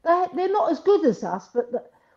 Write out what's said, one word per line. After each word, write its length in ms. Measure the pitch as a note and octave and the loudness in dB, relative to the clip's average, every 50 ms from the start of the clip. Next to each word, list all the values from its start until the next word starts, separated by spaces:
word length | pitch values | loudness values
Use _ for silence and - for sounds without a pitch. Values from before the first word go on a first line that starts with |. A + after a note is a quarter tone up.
| - | 0
they, 220 | E4 F4 F4+ F#4 F4+ - | 2 2 2 0 -2 -4
they're 160 | E4 F#4 F#4+ | -4 -2 0
not 200 | G4 G#4 - - | 0 0 0 0
as 80 | D#4 - | -2 0
good 260 | - F#4+ G#4 G4+ D#4+ | 2 2 2 4 4
as 180 | B3 G3+ - G#3+ | 2 0 0 -4
us, 260 | E3+ F3+ F#3+ - _ - | -6 -6 -8 -8 _ -6
but 180 | A#3+ A#3 - | -6 -6 -4
the, 120 | B3 - - - _ _ _ _ _ | -6 -10 -10 -10 _ _ _ _ _